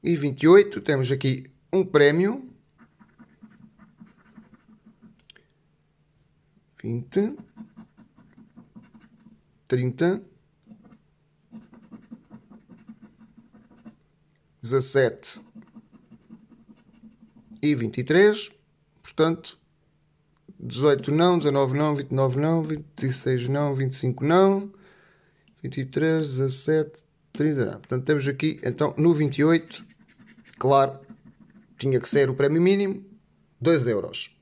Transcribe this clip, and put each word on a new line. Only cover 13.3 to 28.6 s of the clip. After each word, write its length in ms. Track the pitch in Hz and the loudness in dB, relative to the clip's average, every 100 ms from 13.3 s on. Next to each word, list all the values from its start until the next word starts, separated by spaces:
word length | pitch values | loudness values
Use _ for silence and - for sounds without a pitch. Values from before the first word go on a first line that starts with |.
| - _ - _ _ - _ _ _ _ _ _ _ | -20 _ -20 _ _ -20 _ _ _ _ _ _ _
Dezassete. 800 | 117 135 131 139 127 - - - - - - - _ _ _ - _ - _ _ _ - _ _ - _ - - _ - | -4 -2 0 0 0 -2 -14 -14 -16 -20 -20 -20 _ _ _ -20 _ -20 _ _ _ -20 _ _ -20 _ -20 -20 _ -6
E 120 | 147 | -2
vinte 240 | 143 113 - | -2 -2 -6
e 60 | |
três. 460 | 127 160 208 214 - _ _ _ _ _ | 0 4 4 4 -8 _ _ _ _ _
Portanto, 600 | - - 160 165 - - _ _ _ _ _ _ _ _ _ - | -18 0 0 0 -8 -20 _ _ _ _ _ _ _ _ _ -16
dezoito 540 | 120 117 147 139 - | -12 0 2 2 0
não, 260 | 151 175 175 | 2 4 4
dezanove 400 | 147 139 135 135 | 2 0 0 0
não, 160 | 151 | 0
vinte 160 | 147 135 | -2 -4
e 40 | |
nove 260 | 131 135 127 | 0 0 0
não, 220 | 151 165 | 0 0
vinte 220 | 156 151 151 - 135 | -2 -8 -10 -6 -6
e 60 | |
seis 360 | 131 - 127 123 | -4 -2 -2 -2
não, 260 | 139 147 | -2 -2
vinte 180 | 135 131 | -2 -4
e 40 | 127 | -4
cinco 280 | 131 123 | -6 -2
não, 480 | 143 175 196 196 202 - - _ _ _ _ _ _ _ | 2 4 4 2 -4 -18 -20 _ _ _ _ _ _ _
vinte 180 | 127 135 | -10 -8
e 60 | 131 | -6
três, 480 | - 160 160 147 | -2 0 0 -2
dezassete, 720 | 131 135 131 - 156 151 - _ _ _ | -4 -4 -4 -2 -2 -2 -10 _ _ _
trinta 320 | - 170 143 | -4 -2 0
não. 140 | 117 104 | -4 -6
Portanto, 260 | - 131 | -8 -6
temos 220 | 131 147 135 | -2 -2 -2
aqui, 340 | 139 156 - | -2 -4 -4